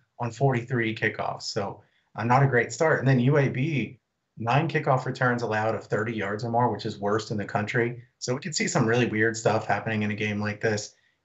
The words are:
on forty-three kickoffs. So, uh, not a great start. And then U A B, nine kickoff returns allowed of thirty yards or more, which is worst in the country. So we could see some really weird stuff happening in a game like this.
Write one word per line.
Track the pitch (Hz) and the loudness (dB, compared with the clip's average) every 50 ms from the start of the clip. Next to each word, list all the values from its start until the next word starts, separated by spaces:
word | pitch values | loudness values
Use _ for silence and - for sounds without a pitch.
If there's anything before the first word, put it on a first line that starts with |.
| _ _ _ - | _ _ _ -8
on | 120 117 | -8 -8
forty-three | 107 - 139 139 131 117 113 - 135 117 113 110 107 | -2 0 0 0 2 0 -2 -2 -2 -2 -2 -2 -2
kickoffs. | - 120 104 - - 92 98 - - - | -2 -2 -2 -2 -2 -4 -6 -6 -6 -8
So, | - - 110 98 98 - - - _ _ _ _ _ - | -6 -4 -4 -4 -4 -6 -10 -16 _ _ _ _ _ -8
uh, | - 113 | -4 0
not | 120 127 135 135 | 4 4 6 6
a | |
great | 131 123 120 113 - - | 6 4 2 2 2 0
start. | - 160 160 143 - | 0 2 2 2 4
And | 113 131 | 4 4
then | 135 123 | 4 6
U | 120 131 151 | 6 6 4
A | 147 139 - | 4 4 2
B, | - 127 135 165 151 123 104 - - - _ _ _ _ _ _ _ - | 0 0 -2 -2 0 -2 -4 -4 -8 -14 _ _ _ _ _ _ _ -6
nine | 110 117 131 143 165 | -2 2 2 2 2
kickoff | 156 - 156 143 156 135 127 - | 2 0 0 2 2 2 2 0
returns | 135 123 - 131 123 120 117 120 | -4 -2 0 0 0 2 0 -2
allowed | 107 110 107 107 113 107 | -2 -2 0 0 0 -2
of | 98 - | -4 -4
thirty | - 120 101 107 117 117 | -4 -4 -2 -2 -2 -4
yards | 110 101 98 104 107 120 | -4 -4 -4 -4 -4 -4
or | 117 | -2
more, | 113 117 123 117 107 | 0 2 2 2 0
which | - - | -2 -6
is | 110 98 - | -8 -6 -4
worst | 98 101 104 110 107 - 117 | -2 0 0 0 0 -2 -4
in | |
the | 101 98 | -4 -4
country. | - - 101 104 104 - 123 117 120 123 120 - _ _ _ | -2 -2 -2 -2 0 0 0 0 0 -2 -6 -12 _ _ _
So | - - 127 | -6 -4 -4
we | 143 | -4
could | - 170 151 | -6 -6 -4
see | - - | -2 -2
some | - - - 113 | 0 2 2 2
really | 110 117 123 120 | 4 4 2 2
weird | 104 107 107 110 113 110 | 2 2 2 2 2 0
stuff | - - 110 104 107 - | 0 0 0 2 2 0
happening | - 101 101 - 113 110 107 107 | 0 -2 -2 -2 -2 -2 -2 -2
in | 104 | -2
a | 107 | -2
game | 101 107 107 104 104 | -2 -2 -4 -2 -2
like | 104 104 104 - - | -2 -4 -4 -2 0
this. | 113 107 104 - - - _ _ _ _ _ _ | 0 0 0 -4 -8 -14 _ _ _ _ _ _